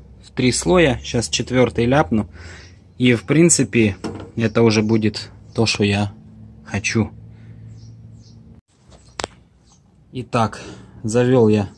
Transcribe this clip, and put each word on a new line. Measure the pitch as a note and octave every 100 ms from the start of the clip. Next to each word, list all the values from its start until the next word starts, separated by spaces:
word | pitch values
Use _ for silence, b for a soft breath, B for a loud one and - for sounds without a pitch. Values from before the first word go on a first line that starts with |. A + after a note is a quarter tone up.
| - -
в | -
три | - B2+
слоя. | A#2 - F3+ D#3 A#2
Щас | - B2 -
четвёртый | - A2+ B2+ A#2 - A#2+
ляпну. | C3+ D#3 A2 G2+ B B B B B B _
И, | B2 A#2
в |
принципе, | - C#3+ E3+ - B2 A#2+ G#2+ G2 - - - -
это | A2+ A2
уже | A2+ G#2+
будет | G#2+ A2+ G#2+ G#2 - - -
то, | - F#2
что | -
я | G2+ G2+ G#2 - - - - -
хочу. | - G#2 - A2+ G#2 - - B B B B B B - - - - - - - _ _ _ - - - - - _ _ _ _ _ _ _
Итак, | C3 A#2 A#2+ G#2+ - B B B B
завёл | A2+ A#2 B2 B2+ A2
я, | G#2+ G2